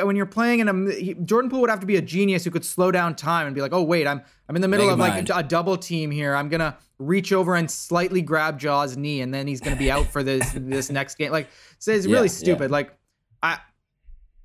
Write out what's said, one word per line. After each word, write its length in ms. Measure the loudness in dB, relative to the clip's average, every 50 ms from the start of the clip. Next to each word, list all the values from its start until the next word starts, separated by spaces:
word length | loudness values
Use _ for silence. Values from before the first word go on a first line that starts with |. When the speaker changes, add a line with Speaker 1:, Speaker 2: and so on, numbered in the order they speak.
| 0
Speaker 1:
when 120 | 0 2
you're 100 | 0 0
playing 320 | -2 -2 0 0 2 2 2
in 80 | 2 2
a 40 | 2
m-, 180 | 0 0 -2
he, 240 | -2 -2 -4 -6 -6
Jordan 360 | -6 -2 0 2 2 2 0
Poole 120 | 0 2 2
would 80 | 2
have 100 | 2 0
to 60 | 0
be 100 | 0 0
a 60 | 0 0
genius 420 | 0 0 0 2 2 2 0 -2
who 60 | -2
could 140 | -4 -4 -6
slow 240 | -4 0 2 2 4 4
down 240 | 2 0 0 -2
time 300 | -4 -4 -2 -2 0 -2
and 80 | -2 -4
be 80 | -4 -4
like, 100 | 0 0
"Oh, 100 | 0 2
wait, 220 | 2 2 2 2
I'm, 140 | 0 0 -4 -6 -12 _ _ _ -6
I'm 40 | -2
in 40 | 0
the 80 | 2 2
middle 220 | 4 4 4 4
of, 80 | 4 4
like, 260 | 4 2 2 0 -2
Speaker 2:
Megamind. 140 | 0 0 -2
Speaker 1:
a 40 | 0
double 340 | 0 0 0 2 0 0 -2
team 320 | -2 -4 -4 -4 -2 -2
here. 240 | -4 -2 -2 0 0
I'm 160 | 0 0 -2
gonna 260 | -2 0 -2 -2 -4 -8 _ _ _ -10
reach 340 | -2 0 0 0 2 2 2
over 220 | 2 2 2 2
and 160 | 2 0 0
slightly 500 | -4 -8 -6 -2 0 0 0 0 0 -2
grab 380 | 0 0 0 0 0 0 -2 -2
Ja's 400 | -2 0 0 2 0 -2 -4 -6
knee, 240 | -4 -4 -4 -4 -4
and 100 | -4 -4
then 140 | -4 -4
he's 160 | -4 -6 -4 -4
gonna 140 | -4 -2
be 140 | 0 2 2
out 180 | 2 2 2 0
for 140 | 0 -2 -2
this, 300 | 0 0 0 0 -2 -4
<laughs> 20 |
this 360 | -6 -6 -4 -4 -4 -4 -2
next 240 | -4 -4 -4 -6 -6
game." 180 | -6 -4 -2 -2
Like, 160 | -4 -4 -6 -12 -20 -20 -20 _ _
so 120 | -2 0
it's 140 | 0 2 2
really 120 | 4 4 4
Speaker 2:
Yeah, 40 | 4
yeah. 40 | 2
Speaker 1:
stupid. 420 | 0 0 0 2 2 2 2 0
Like, 220 | 0 -2 -2 -4 -10 _ _ _ _ _ _ _ _ _ -2
I, 180 | -2 -2 -4 -8 _ _ _ _ _ _ _ _ -20 -20 -20 -20 _ _ -20